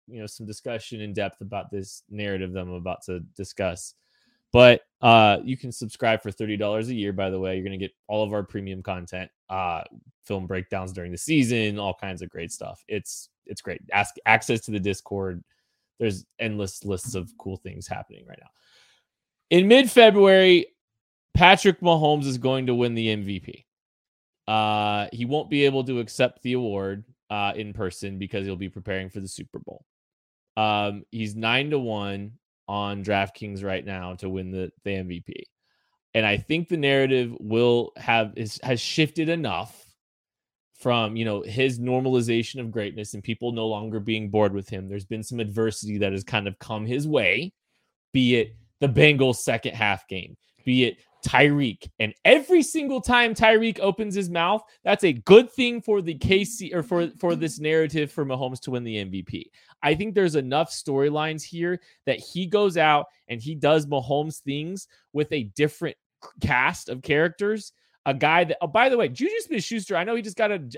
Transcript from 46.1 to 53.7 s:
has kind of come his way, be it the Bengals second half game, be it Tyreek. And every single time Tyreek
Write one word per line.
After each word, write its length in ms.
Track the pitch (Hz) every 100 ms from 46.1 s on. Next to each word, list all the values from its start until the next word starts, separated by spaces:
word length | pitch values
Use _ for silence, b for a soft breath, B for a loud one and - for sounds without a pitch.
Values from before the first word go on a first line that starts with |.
has 120 | 98
kind 220 | 107 117 101
of 120 | 98
come 280 | - 107 110
his 220 | 127 151
way, 440 | 147 95 104 180 - _ _ _ _ _
be 240 | 131 123 120
it 200 | 110 - _ -
the 80 | 143
Bengals 480 | 123 151 143 131 117
second 380 | - 117 123
half 320 | 113 104 95 -
game, 280 | 95 - - _ _
be 200 | - 127
it 140 | 120 - b _ -
Tyreek. 640 | 127 147 147 131 95 - -
And 120 | 107 -
every 380 | 175 294 277 359
single 380 | 269 320 277 262
time 340 | - 247 233
Tyreek 460 | 220 220 220 226